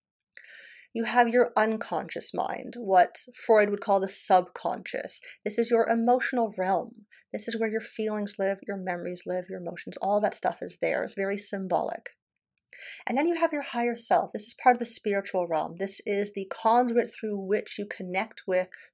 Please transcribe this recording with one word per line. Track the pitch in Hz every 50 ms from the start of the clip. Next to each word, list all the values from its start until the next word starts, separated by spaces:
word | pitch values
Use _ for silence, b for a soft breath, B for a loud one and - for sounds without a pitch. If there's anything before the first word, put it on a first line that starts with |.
| _ _ _ _ _ _ _ B B B B B B B B B B B B
You | 226 226
have | 220 226 247 240 233
your | 226 247 240 - -
unconscious | - 214 220 220 214 - - 180 156 - 165 - - - - -
mind, | - - - - - - - -
what | 240 233 190 190 180 170 - - - - - -
Freud | - - - 220 214 208 208
would | 202 202
call | - - 196 196
the | 190 190
subconscious. | - - - - 196 185 180 - - - - - - - 180 - - - - - - - B B B B B
This | 214 208 -
is | 233 226
your | 240 226 226 -
emotional | 233 233 226 240 247 254 - - - 247 233 208 214 -
realm. | 185 185 196 170 - - - - - _ b b b b
This | - 208 214 -
is | 226
where | 214 226 220
your | 214 220
feelings | 214 - - - 214 214 214 208 202 202 - -
live, | 190 196 196 190 -
your | - 202 190
memories | 185 180 175 175 170 180 180 180 -
live, | 185 180 180 180 185
your | 185 185
emotions, | 175 175 180 - - - - -
all | - 190 208 208
that | 208 208 -
stuff | - - 180 170 - -
is | 175 - -
there. | - 165 165 - -
It's | 208 -
very | 202 196 196 202 196
symbolic. | 202 - - 196 190 185 180 160 - - - - - - - _ _ _ _ _ _ _ _ _ _ _ B B B B B B B
And | B 226
then | 262 302 339
you | 339
have | 330 330 320 311
your | 294
higher | 277 - - 240 240 240 240
self. | 233 - - 196 170 - -
This | - 208 - -
is | -
part | - - 262 240 240
of |
the | 240 -
spiritual | - - - 214 202 196 196 - - 185 175
realm. | 170 165 156 156 160 165 175
This | 190 196 - - -
is | 208 202 202 202 202 -
the | 196 196
conduit | - - - - 220 233 240 254 240 226 240 190 190
through | - - - 214 208 196
which | 190 185 208 208 - - - -
you | 202
connect | 202 - - 190 180 180 185 220 226 - - - -
with | 185 185 185 - B B B B